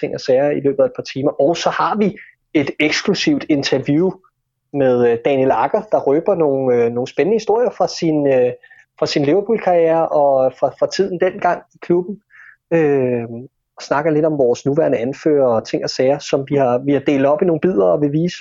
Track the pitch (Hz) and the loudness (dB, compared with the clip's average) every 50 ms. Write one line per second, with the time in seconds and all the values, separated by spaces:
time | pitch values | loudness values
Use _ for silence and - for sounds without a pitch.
0 | 151 139 - 139 - - 127 131 143 147 151 139 139 139 135 135 131 127 - - | -6 -6 -6 -4 0 2 2 2 2 0 0 0 -2 0 2 2 0 0 -2 -6
1 | - - - - - 147 - - 139 160 170 - - 170 - - 160 170 202 202 | -12 -10 -6 -4 -4 -2 0 0 0 0 0 0 -2 -2 -2 0 -2 -2 0 0
2 | 214 180 - - - - _ _ _ _ - - 185 - - - 151 151 - - | 0 -2 -2 -6 -12 -20 _ _ _ _ -2 0 0 -2 -2 -2 -2 -2 -2 -2
3 | - 214 180 - - 165 147 139 - - 151 139 135 - 151 135 - 147 143 156 | -2 -2 -2 0 0 0 0 0 0 0 0 0 0 0 -2 -2 0 0 0 2
4 | 185 185 - - _ _ _ _ _ _ _ _ _ _ - 143 135 127 123 120 | 0 0 -2 -6 _ _ _ _ _ _ _ _ _ _ -2 0 2 2 4 4
5 | 120 120 117 117 - 147 139 131 131 135 120 110 131 147 - 208 202 - 156 139 | 4 2 2 0 0 0 0 2 2 2 2 0 0 0 -2 -4 -2 -2 -2 0
6 | - 139 139 165 - 214 196 170 156 143 135 135 131 127 120 120 117 117 120 120 | 0 0 0 0 0 0 0 2 2 0 0 0 0 0 2 2 2 0 -2 -4
7 | 127 - - - 143 185 226 214 220 - 208 240 247 202 - - 185 - - - | -6 -4 -2 -2 0 0 0 0 0 0 0 0 0 -2 -2 -2 -4 -4 -4 -4
8 | 175 160 156 147 143 139 135 127 123 123 123 - - - - - _ _ _ - | -2 0 0 0 2 2 2 2 2 0 -2 -6 -14 -20 -20 -20 _ _ _ -6
9 | 156 147 - 156 143 143 165 202 202 226 226 196 - 185 180 170 165 160 160 165 | -4 -2 -2 0 0 2 2 2 0 0 -2 0 0 2 2 4 4 2 2 2
10 | 160 - - 151 143 139 135 131 131 131 - - 147 131 - - 190 - - - | 0 0 0 2 2 2 2 2 2 0 0 -2 -2 -4 -2 -2 -4 -2 0 -2
11 | 196 190 180 170 185 185 202 196 - 175 170 - - _ _ _ - - 175 180 | -2 -2 -2 -2 -2 -2 -2 -2 -2 -2 -2 -4 -8 _ _ _ -2 -2 0 0
12 | 180 208 196 - _ _ - - - - - _ _ - 170 165 156 147 139 135 | -2 -4 -10 -14 _ _ -20 -20 -20 -20 -20 _ _ -2 0 0 2 2 2 0
13 | 127 123 123 117 117 117 117 120 131 - _ _ _ _ _ - - - 139 143 | 0 0 -2 -4 -4 -8 -10 -14 -16 -18 _ _ _ _ _ -16 -6 -4 -2 0
14 | 156 165 151 151 160 160 156 139 127 120 120 - - 135 143 160 156 143 127 110 | 0 0 0 2 0 0 2 2 2 2 0 0 -2 -2 0 0 0 0 0 -2
15 | 117 131 - - - 160 151 139 131 123 117 113 123 - - 147 139 139 - - | -2 -4 -6 -2 0 0 2 4 2 2 2 0 -2 -4 -6 -6 -6 -4 -2 0
16 | 131 131 143 143 - - 156 143 135 - 147 139 135 120 123 127 139 143 143 131 | 0 0 0 -2 -2 -4 -4 -4 -2 -2 0 0 2 0 0 0 0 0 -2 0
17 | - 151 143 135 139 139 147 - 196 175 160 147 - 180 196 202 190 180 170 151 | 0 0 2 2 2 2 2 2 0 0 0 0 0 0 0 2 2 2 2 2
18 | 147 143 143 156 170 180 - - | 0 0 0 -2 -2 -4 -6 -6